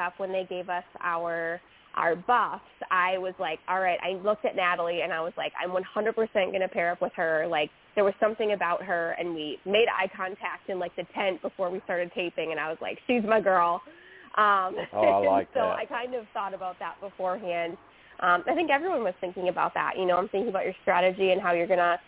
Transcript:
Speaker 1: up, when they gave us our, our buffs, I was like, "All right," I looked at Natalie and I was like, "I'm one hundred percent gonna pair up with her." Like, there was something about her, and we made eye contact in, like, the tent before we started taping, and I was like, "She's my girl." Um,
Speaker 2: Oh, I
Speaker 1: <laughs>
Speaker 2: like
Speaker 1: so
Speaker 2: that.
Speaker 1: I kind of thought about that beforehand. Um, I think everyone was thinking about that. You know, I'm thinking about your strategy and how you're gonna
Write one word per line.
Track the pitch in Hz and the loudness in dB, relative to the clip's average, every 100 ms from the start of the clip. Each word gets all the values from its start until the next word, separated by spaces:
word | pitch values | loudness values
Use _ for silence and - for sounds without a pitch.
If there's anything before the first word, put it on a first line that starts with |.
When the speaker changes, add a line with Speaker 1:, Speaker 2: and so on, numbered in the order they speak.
Speaker 1:
up, | 180 - | -6 -4
when | 190 | -4
they | 190 185 | -4 -4
gave | 180 180 | -8 -6
us | 180 180 - | -6 -8 -8
our, | - 170 170 165 165 175 - - - - | -4 -2 -2 -4 -4 -6 -10 -20 -10 -2
our | 165 170 | 0 0
buffs, | 180 240 190 190 - - - | 2 2 2 -4 -14 -16 -2
I | 185 180 185 | 2 2 0
was | 185 180 | -4 -4
like, | 170 160 - | -6 -6 -2
"All | 185 | 0
right," | 185 175 | 0 0
I | 175 190 | -2 -2
looked | 196 214 247 | 0 0 0
at | 208 | 0
Natalie | 180 180 170 175 | 0 2 0 -2
and | 165 | -2
I | 165 | -2
was | 165 - | -4 -6
like, | 147 - | -6 -6
"I'm | 175 | -4
one | 185 | -2
hundred | 190 220 214 226 | -2 -2 0 0
percent | 220 214 185 | 0 0 0
gonna | 196 185 | 0 -2
pair | 208 170 | 0 -2
up | 180 | 0
with | 180 - | -4 -2
her." | 165 160 170 | 0 0 0
Like, | 160 151 - _ - | 0 -2 -6 _ 0
there | 196 | 2
was | 196 | 2
something | 214 220 214 | 0 0 -2
about | 202 170 175 | 0 0 -2
her, | 190 170 165 - | -2 -2 -2 -4
and | 175 165 | -4 -6
we | 151 131 185 | -6 -8 0
made | 208 233 | 2 2
eye | - 190 202 | 2 -2 -4
contact | 190 196 180 156 - | -8 -8 -10 -10 -8
in, | 185 | -6
like, | 175 - | -6 -8
the | 175 | -8
tent | - 202 170 | -4 -2 -2
before | - - 180 | -6 -4 -4
we | 185 | -4
started | - 180 175 - | -4 -4 -4 -6
taping, | 175 - 160 | -6 -4 -6
and | 156 | -4
I | 156 | -6
was | 165 | -6
like, | 190 202 - | -8 -8 0
"She's | 247 | 0
my | 202 220 | 4 4
girl." | 202 185 170 175 - - - - - - | 4 4 4 0 -6 -20 -20 -20 -4 2
Um, | 208 196 185 - - | 4 4 2 -4 -4
Speaker 2:
Oh, | 101 | 2
I | 104 98 | 4 6
Speaker 1:
<laughs> | 98 | 6
Speaker 2:
like | 98 92 | 4 2
Speaker 1:
so | - | 0
Speaker 2:
that. | 220 - | 0 -2
Speaker 1:
I | 220 | -4
kind | 233 247 254 | -6 -6 -6
of | 214 | -6
thought | 226 196 | -6 -6
about | 185 185 180 | -6 -8 -8
that | 175 - | -10 -10
beforehand. | 196 - 185 185 185 170 170 170 - - - - | -12 -4 -2 -2 -2 -2 -2 -6 -14 -20 -20 -2
Um, | 180 175 - | 4 4 4
I | 330 | 0
think | 330 | 2
everyone | 277 359 311 | 2 2 0
was | 208 - | -2 -4
thinking | 185 185 180 | -6 -2 -2
about | 170 156 | 0 0
that. | - 151 - | 0 -2 0
You | 185 | 2
know, | 175 | 2
I'm | 208 | 2
thinking | 196 226 | -2 -2
about | 190 | -2
your | 165 180 | -2 -2
strategy | - 180 185 185 190 | 0 4 2 2 2
and | 185 | 2
how | 185 | 2
you're | 175 170 | 0 2
gonna | 180 175 175 | 2 4 0